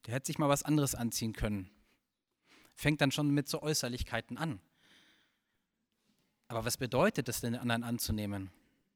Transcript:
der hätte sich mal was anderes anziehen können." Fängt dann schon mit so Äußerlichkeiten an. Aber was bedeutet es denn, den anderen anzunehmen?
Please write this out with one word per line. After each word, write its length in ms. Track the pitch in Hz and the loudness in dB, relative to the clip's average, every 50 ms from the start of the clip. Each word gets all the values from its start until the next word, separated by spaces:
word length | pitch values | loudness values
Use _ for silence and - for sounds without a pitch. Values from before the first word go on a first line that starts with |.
| - | -8
der 80 | - 113 | -4 -6
hätte 140 | 135 - - | -4 -4 -4
sich 100 | 160 - | -2 2
mal 100 | 156 143 | 4 4
was 140 | 143 139 - | 4 4 4
anderes 320 | - 151 151 143 131 - | 2 4 4 4 2 0
anziehen 400 | - 120 117 - - 120 113 107 | -2 -2 -2 -2 -2 -2 -2 -2
können." 360 | - - 110 104 101 95 - _ _ _ _ _ _ _ _ _ _ _ _ _ _ _ _ - - _ - _ | 0 0 0 0 -2 -4 -8 _ _ _ _ _ _ _ _ _ _ _ _ _ _ _ _ -20 -20 _ -20 _
Fängt 260 | - - 147 156 147 | 0 2 2 4 4
dann 100 | 151 135 | 2 2
schon 200 | - - 151 147 143 | 2 2 2 4 4
mit 160 | 147 139 - | 2 2 0
so 120 | - 156 | -4 -4
Äußerlichkeiten 800 | - 151 156 - - 123 120 123 - - - 117 - - 120 117 | -2 0 0 0 0 -2 -4 -4 -6 -4 -4 -4 -4 -4 -8 -6
an. 220 | 151 165 123 92 _ _ _ _ _ _ _ - _ _ _ _ _ _ _ _ _ _ _ _ _ _ _ _ _ _ _ _ _ _ _ _ _ _ _ _ _ | -4 -6 -6 -8 _ _ _ _ _ _ _ -20 _ _ _ _ _ _ _ _ _ _ _ _ _ _ _ _ _ _ _ _ _ _ _ _ _ _ _ _ _
Aber 180 | _ 117 117 110 | _ -4 -2 -2
was 140 | 120 - - | -2 -2 -2
bedeutet 500 | 135 120 - 123 165 208 - - 127 - | -4 0 2 4 4 4 4 0 -4 -2
es 120 | 113 - | -4 -4
denn, 120 | - 120 117 | -2 -2 -4
den 80 | 120 | -2
anderen 220 | 113 120 117 117 117 | 0 0 0 0 0
anzunehmen? 680 | 120 120 117 - - 110 107 107 101 101 98 95 92 - _ _ _ _ _ _ _ _ | -2 -4 -4 -2 -2 -2 -2 -2 -4 -4 -6 -6 -8 -14 _ _ _ _ _ _ _ _